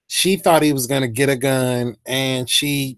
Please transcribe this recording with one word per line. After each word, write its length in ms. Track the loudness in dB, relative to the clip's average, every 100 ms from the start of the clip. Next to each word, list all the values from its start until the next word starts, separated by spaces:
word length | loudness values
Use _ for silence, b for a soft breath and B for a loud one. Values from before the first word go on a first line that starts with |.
| _
She 300 | -2 0 2
thought 240 | 4 4
he 80 | 4
was 160 | 0 -2
gonna 220 | -2 -2
get 180 | 0 0
a 60 | 2
gun, 600 | 0 0 0 -2 -4 -8 -6
and 440 | -4 -2 -4 -2
she 480 | -2 -2 -2 -4